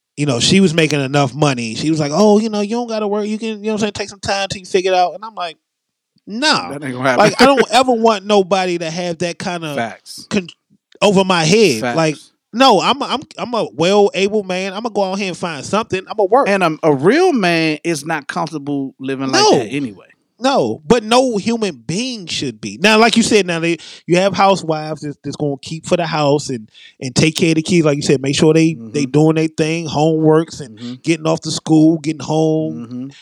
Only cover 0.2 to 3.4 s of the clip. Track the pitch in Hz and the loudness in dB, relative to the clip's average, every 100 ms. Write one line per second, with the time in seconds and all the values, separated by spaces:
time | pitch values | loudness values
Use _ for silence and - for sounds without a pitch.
0.2 | 147 117 - 190 190 165 156 147 135 143 | -4 0 2 4 4 2 0 0 0 0
1.2 | 139 147 151 123 113 110 147 156 143 156 | 0 0 0 0 -4 -4 -2 -2 0 2
2.2 | 214 208 220 208 202 233 240 220 208 208 | 4 4 2 -4 -4 -4 -6 -6 -4 -4
3.2 | 208 214 | -4 -6